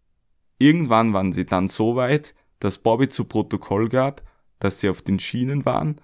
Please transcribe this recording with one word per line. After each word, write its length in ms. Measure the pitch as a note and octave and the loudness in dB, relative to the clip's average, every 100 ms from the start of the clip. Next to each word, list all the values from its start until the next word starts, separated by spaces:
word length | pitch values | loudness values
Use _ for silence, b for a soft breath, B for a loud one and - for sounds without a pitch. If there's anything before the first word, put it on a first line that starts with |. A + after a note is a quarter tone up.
| _ _ _ _ _ - | _ _ _ _ _ 2
Irgendwann 540 | C#3 E3+ C#3 A2+ A2+ | 4 4 4 2 4
waren 200 | G2 F#2+ | 2 0
sie 140 | F#2 F#2 | -2 0
dann 220 | F#2 F#2+ | 0 0
so 260 | - A2+ | 0 0
weit, 400 | B2 B2 D3 - _ _ - | 0 0 0 -2 _ _ -6
dass 200 | G2+ - | -6 -2
Bobby 300 | A#2 A2+ C3 | 0 2 0
zu 160 | - G#2+ | -2 -4
Protokoll 600 | A2 - G2+ - G2+ A2+ | -2 -2 -4 -2 -2 0
gab, 340 | B2+ C3+ - - _ _ - | 0 -2 -4 -18 _ _ -6
dass 220 | G2 - | -4 -2
sie 80 | G2+ | -2
auf 120 | F2 | -2
den 200 | - G2 | -2 -4
Schienen 440 | - A#2 B2+ C#3+ | -2 -4 -2 -2
waren 360 | C3+ - D3+ D3+ | -2 -2 -2 -6